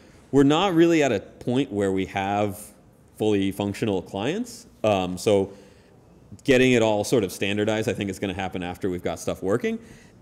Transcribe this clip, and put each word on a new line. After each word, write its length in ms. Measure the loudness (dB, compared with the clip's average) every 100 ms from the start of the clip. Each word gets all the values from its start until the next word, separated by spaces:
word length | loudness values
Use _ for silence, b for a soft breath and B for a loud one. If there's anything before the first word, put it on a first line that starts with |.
| B B 0
we're 120 | 4
not 300 | 4 4 2
really 300 | 4 4 4
at 80 | 2
a 80 | 0
point 520 | -4 -10 -4 -2 -2
where 200 | -2 0
we 140 | 0 -2
have 540 | -4 -2 0 -2 -4 -14 -20 _ _ _ -4
fully 340 | 0 2 0
functional 500 | -2 -4 -4 -2 -2
clients. 640 | -4 -6 -4 -4 -8 -14 -20 -4
Um, 340 | 0 2 0 -2
so 340 | 2 2 2 B B B B -20 -20 -20 -20 -4
getting 280 | 2 4 4
it 100 | 4
all 220 | 2 0
sort 200 | 0 0
of 80 | 0
standardized, 560 | -2 -2 0 0 -2 -2
I 60 |
think, 160 | -4 -6
is 80 | -6
gonna 160 | -6
happen 300 | -6 -6 -6
after 260 | -8 -6 -6
we've 140 | -4
got 160 | -6 -6
stuff 240 | -6 -6
working. 340 | -2 -2 -2 -6 B B B -6